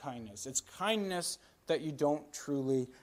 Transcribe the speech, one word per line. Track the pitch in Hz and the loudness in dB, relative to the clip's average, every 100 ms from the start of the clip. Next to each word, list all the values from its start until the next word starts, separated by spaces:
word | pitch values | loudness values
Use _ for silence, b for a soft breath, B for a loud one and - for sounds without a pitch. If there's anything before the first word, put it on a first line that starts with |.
kindness. | 147 123 110 101 135 | -10 -8 -10 -10 -4
It's | 127 | -4
kindness | - - 196 220 196 180 170 - b b - | -6 -2 2 2 2 -2 -2 -6 b b 0
that | 160 | 0
you | 156 | 2
don't | 143 147 147 - | 2 4 2 -2
truly | - - 143 131 131 127 B | -12 -2 0 2 2 2 B